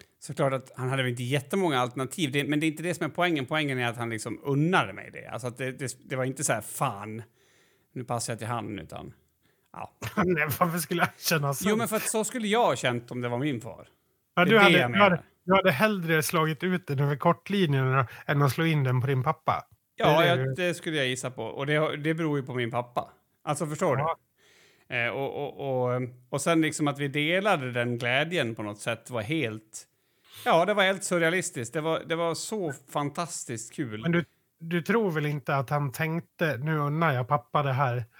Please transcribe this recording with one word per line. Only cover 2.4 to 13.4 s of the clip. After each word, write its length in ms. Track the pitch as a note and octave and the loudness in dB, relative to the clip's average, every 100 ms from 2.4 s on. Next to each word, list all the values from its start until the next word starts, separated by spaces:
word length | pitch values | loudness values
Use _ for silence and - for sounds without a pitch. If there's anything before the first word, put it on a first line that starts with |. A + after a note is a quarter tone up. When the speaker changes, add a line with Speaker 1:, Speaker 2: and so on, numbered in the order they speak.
Speaker 1:
men 160 | C#3+ D3 | 0 0
det 60 | D#3+ | 0
är 20 | |
inte 160 | D#3 | -2
det 100 | E3+ | -6
som 120 | D#3+ D#3 | -4 -4
är 40 | |
poängen. 360 | - F3 D#3 B2+ | -2 0 0 -2
Poängen 340 | D#3 D3 B2+ | -2 0 0
är 80 | A#2+ | -2
att 100 | A#2+ | -2
han 120 | A#2 | -6
liksom 300 | A2+ A#2 G#2 | -6 -6 -6
unnade 500 | - C#3 D#3+ F#3 G#2+ | 0 2 4 2 0
mig 160 | G2 B2 | -6 -14
det. 140 | - - | -16 -12
Alltså 200 | A#2 B2 | -10 -8
att 100 | A#2+ | -6
det, 140 | C3 | -8
det, 200 | B2+ C3 - - | -6 -8 -8 -8
det 100 | C3+ | -4
var 80 | C3 | -2
inte 180 | C3 | -2
så 100 | D3 | -2
här, 80 | A#2 | -2
"Fan, 640 | - - C#3 G2+ G#2 A2 A2+ _ _ _ _ _ _ | -4 -4 -4 -4 -10 -12 -14 _ _ _ _ _ _
nu 100 | C3 | -12
passar 300 | A#2+ A#2+ - | -6 -4 -4
jag 60 | A2 | -6
till 80 | A2+ | -4
han", 320 | A#2+ G#2+ G2 | -6 -6 -10
utan, 340 | D#2+ - - - _ _ _ _ _ | -10 -14 -14 -18 _ _ _ _ _
ja. 180 | - - - - - | -16 -16 -12 -6 -2
Speaker 2:
<laughs> 80 | F3 | 0
Nej, 220 | E3 D3+ B2 | 2 0 0
varför 180 | F3 E3+ | 0 0
skulle 240 | D#3 E3+ | -2 0
jag 80 | - - | -2 -2
känna 360 | - E3 C#3+ | -2 0 0
så? 160 | C#3 G3 | 0 0
Speaker 1:
Jo, 60 | A3 | 0
men 120 | A3+ | 0
för 80 | A3 | -2
att 140 | - | -2
så 140 | A3 | -2
skulle 240 | G#3 C4 G#3+ | -2 -4 0
jag 180 | A3 G3+ | 4 4
ha 100 | C3 | 2
känt 360 | C3 A#2+ A#2+ | 0 -2 -4
om 100 | B2 | -6
det 80 | A#2+ | -4
var 80 | |
min 240 | A#2+ | -2